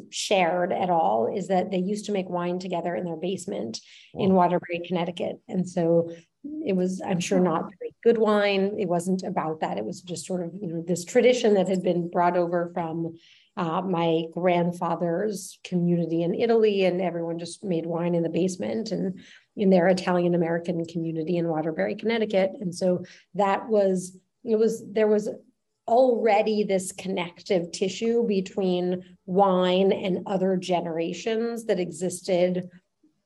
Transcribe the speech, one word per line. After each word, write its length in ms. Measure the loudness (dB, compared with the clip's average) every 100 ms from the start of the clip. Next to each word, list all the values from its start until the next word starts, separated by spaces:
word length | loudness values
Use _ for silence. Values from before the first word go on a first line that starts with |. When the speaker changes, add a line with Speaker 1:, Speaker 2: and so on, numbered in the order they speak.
| -12
Speaker 1:
shared 640 | -8 0 2 4 2 0
at 160 | 0 2
all 420 | 2 2 2 0
is 140 | -2 0
that 220 | 0 0
they 80 | -2
used 280 | -2 -4 -4
to 60 |
make 160 | -4 -2
wine 300 | -4 -2 -4
together 360 | -4 -4 -4
in 100 | -4
their 120 | -4 -6
basement 640 | -6 -6 -6 -8 -6 -10 -14 -20 -14
in 160 | -2 4
Speaker 2:
Wow. 60 | 6
Speaker 1:
Waterbury, 440 | 6 2 -2 -8 -4
Connecticut. 540 | -4 -4 -4 -6 -8 -6
And 200 | -4 -2
so 420 | 0 2 4 2 -6 -20 _ -12 -8
it 100 | -2
was, 280 | 0 0 -2
I'm 180 | -4 -2
sure, 200 | 2 2
not 300 | 2 0 -4 -10
very 160 | -14 0
good 140 | 2 4
wine. 600 | 4 4 4 2 0 0
It 100 | -2
wasn't 340 | 0 0 -2
about 380 | -2 -4 -4 -4
that. 160 | -4 -4
It 80 |
was 160 | -6 -8
just 260 | -10 -10 -6
sort 160 | -6
of, 100 | -6 -8
you 100 | -8
know, 140 | -6 -2
this 180 | -4
tradition 480 | 0 4 4 4 4
that 140 | 4 2
had 140 | 0
been 260 | 0 0 0
brought 300 | 2 2 2
over 320 | 0 0 -2
from, 440 | -4 -6 -4 -6 -8 _ -20 _ -6
uh, 260 | -2 -2
my 400 | -2 0 2 2 0
grandfather's 1300 | 0 2 4 2 -2 -4 -2 -2 0 -2 -4 -10 -16
community 580 | -4 0 2 2 0 0
in 120 | -2
Italy, 500 | 0 2 4 4 4
and 180 | 2 2
everyone 360 | -2 -4 -6 -6
just 240 | -10 -10
made 220 | -4 -4
wine 300 | -2 -2 0
in 80 | 0
the 80 | 0
basement 600 | 0 -2 -2 -6 -4 -4
and 300 | -4 -4 -6 -14 -20 _ 0
in 120 | 4
their 200 | 6 6
Italian 460 | 2 2 2 2
American 520 | 2 0 -2 -2 -4 -4
community 500 | -4 -4 -4 -2 -2
in 120 | 0
Waterbury, 460 | -2 -2 -2 -4
Connecticut. 580 | -2 -2 0 0 2 0 -2
And 140 | -8
so 300 | -2 0 0 -4 -18 _
that 340 | -2 0 0 0
was, 480 | 2 2 0 -4 -14 _ _
it 120 | -2 2
was, 260 | 2 0 -4
there 180 | 0 2
was 200 | 2 0 -8 -14 _ _ _ 0
already 760 | 4 4 4 4 4 4 2
this 300 | 2 0 -2
connective 760 | -8 -6 -4 -6 -8 0 0 0
tissue 540 | -4 -4 -2 0 2 2
between 800 | 0 -2 -2 0 0 0 -4 -8 -18 -2
wine 680 | 4 4 6 4 4 4
and 280 | 2 0 -4 -2
other 300 | 0 0 0
generations 1120 | 0 -2 -2 -4 -4 -4 -4 -2 -2 -4 -2
that 140 | -2
existed, 880 | -2 -4 -6 -6 0 2 2 0 -6 -12 _ _ _ _